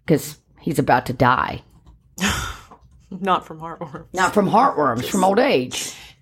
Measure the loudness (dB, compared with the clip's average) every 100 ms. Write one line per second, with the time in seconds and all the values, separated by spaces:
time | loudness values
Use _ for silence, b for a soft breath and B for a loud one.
0 | 0 0 0 -16 _ _ -6 -2 2 2
1 | 0 0 2 2 0 -6 -12 _ -20 -20
2 | _ -4 -2 B B B B -20 -20 -20
3 | -18 -8 -2 -2 -2 -16 -14 -12 -14 -14
4 | -10 -2 0 2 2 4 4 2 0 0
5 | -2 2 2 4 2 2 0 -8 -10 B
6 | B B